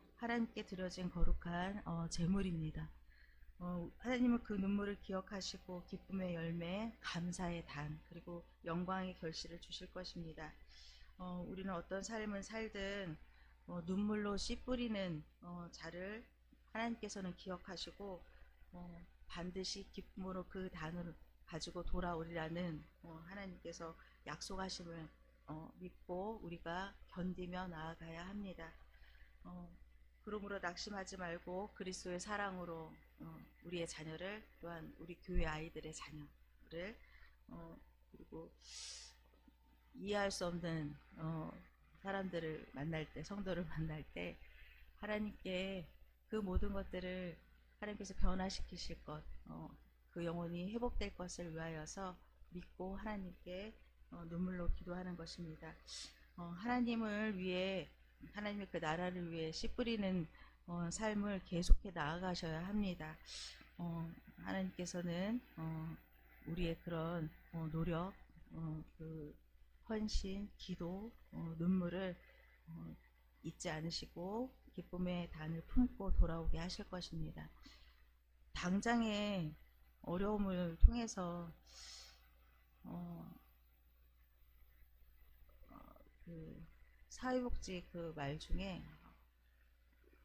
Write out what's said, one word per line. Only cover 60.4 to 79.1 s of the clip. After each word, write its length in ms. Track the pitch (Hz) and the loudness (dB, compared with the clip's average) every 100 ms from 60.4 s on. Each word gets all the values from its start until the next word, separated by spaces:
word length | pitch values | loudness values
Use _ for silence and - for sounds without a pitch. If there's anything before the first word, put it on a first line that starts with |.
| - - - | -20 -16 -6
어, 220 | 175 170 | -2 0
삶을 520 | 170 220 208 202 196 - | 2 2 2 2 0 0
계속해 440 | 170 175 - 208 | 4 12 12 12
나아가셔야 720 | 175 147 170 185 175 170 160 180 | 0 0 2 2 0 0 0 0
합니다. 500 | 208 202 175 156 160 - - - - - - | 2 0 0 -6 -10 -12 -10 -10 -12 -14 -6
어, 320 | 170 165 165 170 - - | -4 -2 -4 -8 -14 -8
하나님께서는, 1000 | 175 190 190 - 175 185 175 170 196 240 - - | -2 0 0 -2 -4 -2 0 2 2 0 -2 -6
어, 400 | 160 160 160 160 - - - - - | -4 -2 -4 -6 -12 -20 -20 -12 -6
우리의 320 | 170 170 165 | 0 2 0
그런, 460 | - 165 160 175 156 - - | -2 -2 0 0 -2 -6 -8
어, 160 | 165 160 | -4 -2
노력, 400 | 160 165 165 185 - - - - | 0 2 2 0 -6 -16 -20 -12
어, 320 | 160 160 156 151 - | -6 -4 -4 -8 -10
그 360 | 160 160 147 - - - - - - | -8 -8 -8 -12 -20 -20 -20 -14 -4
헌신, 600 | 220 214 - 196 196 202 - | -2 2 2 2 -2 -6 -8
기도, 520 | - 180 170 185 220 - - | -6 -4 -4 -4 -6 -12 -12
어, 220 | 165 165 160 | -6 -4 2
눈물을, 580 | 170 185 175 170 190 175 - - - - - | 4 6 4 0 -2 -4 -10 -20 -20 -20 -14
어, 280 | 165 165 - - - - - | -10 -10 -10 -16 -20 -20 -10
잊지 280 | 160 - 175 | -8 -4 -4
않으시고 800 | 156 160 - - - 180 214 254 - - | -2 -2 -2 -6 -6 -4 -2 -4 -6 -14
기쁨의 560 | - - 180 180 180 170 | -12 -6 -2 0 0 -2
단을 300 | 160 156 165 | -4 -4 -4
품고 500 | - - 247 - 196 | 4 8 8 6 6
돌아오게 440 | - 170 165 165 160 | 10 10 8 4 4
하실 300 | 175 - 208 | 4 -2 -4
것입니다. 600 | 185 170 165 151 156 156 - - - - - - - _ - - | -6 -4 -2 -4 -4 -10 -12 -18 -20 -20 -20 -20 -20 _ -20 -10
당장의 1000 | - 180 190 233 240 226 | -2 2 4 6 6 6